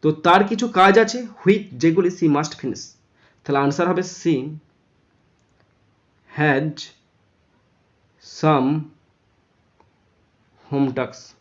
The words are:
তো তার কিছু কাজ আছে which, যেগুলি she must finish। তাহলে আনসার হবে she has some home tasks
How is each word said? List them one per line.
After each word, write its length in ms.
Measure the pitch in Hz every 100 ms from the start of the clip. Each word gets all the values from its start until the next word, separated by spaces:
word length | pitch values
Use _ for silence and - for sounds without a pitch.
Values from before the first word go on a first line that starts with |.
তো 60 | 151 156 175
তার 160 | 190 202
কিছু 160 | 220 233 185
কাজ 140 | 190 202
আছে 160 | 220 247 233 -
which, 220 | 180 208 - 123
যেগুলি 280 | 160 165 180 175
she 100 | 165 143
must 160 | 151 -
finish। 220 | 135 - - _ _ _ _ _
তাহলে 160 | - 143 139
আনসার 220 | 147 175
হবে 120 | 175 185 -
she 160 | 170 143 139 156 _ _ _ _ _ _ _ _ _ _ _ _ _ _ _ _ _ -
has 380 | 151 135 156 147 - _ _ _ _ _ _ _ _ _ _ _ _ _ - -
some 280 | 156 147 131 156 147 _ _ _ _ _ _ _ _ _ _ _ _ _ _ _ _ _ _
home 200 | 139 135 131
tasks 260 | 123 - - _